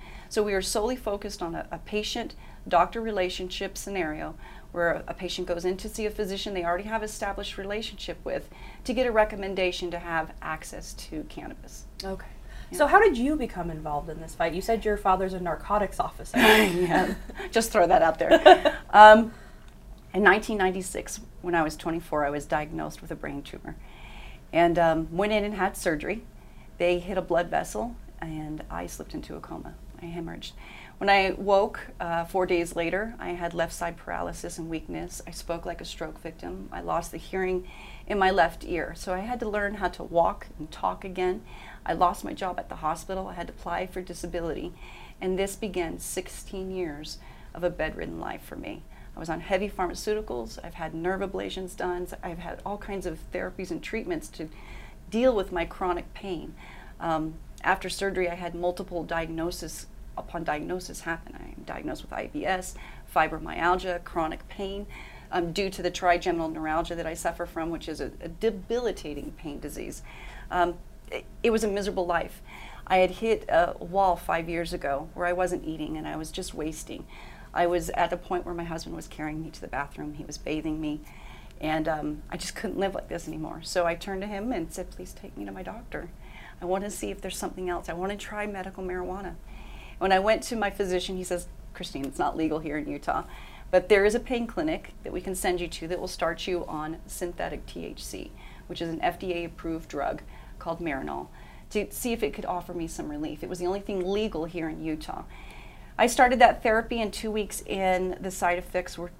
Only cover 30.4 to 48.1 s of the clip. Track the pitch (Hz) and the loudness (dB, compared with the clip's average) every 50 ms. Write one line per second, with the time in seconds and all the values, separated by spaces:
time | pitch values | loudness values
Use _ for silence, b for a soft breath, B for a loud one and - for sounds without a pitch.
30.4 | - - - B B B B B B B B B 190 202 196 196 190 190 - - | -10 -12 -12 B B B B B B B B B 4 6 8 8 6 4 2 0
31.4 | 196 196 202 196 208 220 - - - - - - 180 170 170 165 170 165 - 190 | 2 6 6 6 6 4 0 -6 -10 -10 -8 -6 -4 0 0 0 0 0 2 2
32.4 | 185 175 185 170 170 170 - 170 170 165 170 190 214 226 226 - - 180 175 175 | 4 4 4 2 2 0 0 0 0 2 2 0 -2 -2 -6 -8 -6 -6 -6 -4
33.4 | 175 170 170 170 165 170 - - 175 170 170 - - - 170 - 175 175 165 165 | -4 -4 0 0 0 0 0 -4 -4 -4 -6 -6 -8 -6 -4 -4 -4 -4 -6 -8
34.4 | - 170 170 - 160 165 165 156 156 - 170 160 170 180 - - - - 170 - | -8 -10 -8 -8 -8 -6 -6 -6 -6 -6 -8 -8 -8 -8 -10 -12 -12 -12 -12 -10
35.4 | - - 170 170 165 180 170 - 175 170 - - 170 156 156 - - 165 165 - | -6 -6 -6 -6 -4 -8 -8 -8 -8 -12 -8 -8 -8 -8 -10 -10 -12 -12 -12 -10
36.4 | - 175 180 190 190 - - 175 170 170 165 165 165 - - 170 170 - - 190 | -10 -10 -10 -10 -10 -10 -10 -8 -4 -2 -2 -2 -2 -4 -8 -12 -10 -6 -2 -2
37.4 | 185 185 185 180 180 B B B B B B B B - 208 202 190 190 196 196 | 0 0 0 -2 -4 B B B B B B B B -4 2 4 4 6 8 6
38.4 | 165 170 170 - - - 180 165 151 - 165 - - 202 185 185 196 226 247 233 | 6 4 4 -4 -6 -4 -2 -2 -2 -4 -6 -8 -4 -4 -4 -4 -2 -4 -4 -4
39.4 | 240 214 202 208 202 202 214 202 196 180 180 - 165 - 165 170 165 185 202 - | -2 -2 0 0 0 0 -2 0 -2 -2 -2 -4 -6 0 4 4 4 4 4 -2
40.4 | - - - - 151 160 - - - 185 185 185 - 190 185 185 180 180 185 220 | -8 -14 -12 -12 -12 -10 -8 -2 0 0 0 -2 -6 -8 -2 0 2 2 2 0
41.4 | - B B B B B B B B - 165 170 185 175 202 - - 202 202 - | -4 B B B B B B B B -2 2 4 6 4 4 2 -6 -8 -6 -4
42.4 | 196 185 180 185 190 - - 165 165 156 165 165 - - 190 190 190 196 180 180 | -4 -4 -4 -4 -6 -8 -8 -4 -2 -2 -2 -2 -4 -6 -6 -6 -6 -6 -8 -8
43.4 | 170 - - - - 175 170 180 185 185 190 185 180 - 175 165 - - - 175 | -8 -10 -10 -10 -6 -4 -4 -4 -4 -4 -6 -8 -8 -8 -8 -8 -8 -6 -4 -2
44.4 | 165 165 147 - - 175 175 B B B B B B B B B 196 185 185 180 | -2 -2 -4 -4 -6 -8 -10 B B B B B B B B B -2 0 2 2
45.4 | 196 196 196 - 226 202 175 180 170 160 170 165 - - - 185 185 - - - | 0 0 -2 -4 -6 -4 -2 -2 -2 -2 -4 -6 -8 -6 -6 -6 -6 -6 -10 -14
46.4 | - - - 190 190 190 190 185 180 160 143 147 156 156 - B B B B B | -12 -10 -8 -8 -6 -4 -4 -2 -2 -4 -4 -8 -10 -12 -12 B B B B B
47.4 | B B B 170 175 175 170 - 160 156 - - 82 - | B B B -2 -2 0 0 0 -2 -2 -2 -4 -6 -6